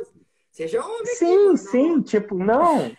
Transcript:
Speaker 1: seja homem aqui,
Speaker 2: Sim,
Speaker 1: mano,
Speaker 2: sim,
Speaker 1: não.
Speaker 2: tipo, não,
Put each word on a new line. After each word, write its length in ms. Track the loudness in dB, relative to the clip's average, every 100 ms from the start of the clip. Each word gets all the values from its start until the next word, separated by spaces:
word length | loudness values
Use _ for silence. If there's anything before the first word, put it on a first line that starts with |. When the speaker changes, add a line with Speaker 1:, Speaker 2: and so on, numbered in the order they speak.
| -16 _ _ _ _
Speaker 1:
seja 340 | -12 -6 -6 -6
homem 160 | -8
aqui, 140 | -8 -2
Speaker 2:
Sim, 300 | 2 4 4
Speaker 1:
mano, 120 | 2
Speaker 2:
sim, 380 | 0 0 2 0
Speaker 1:
não. 80 |
Speaker 2:
tipo, 320 | 0 -4 -4 -4
não, 540 | 0 2 2 2 -2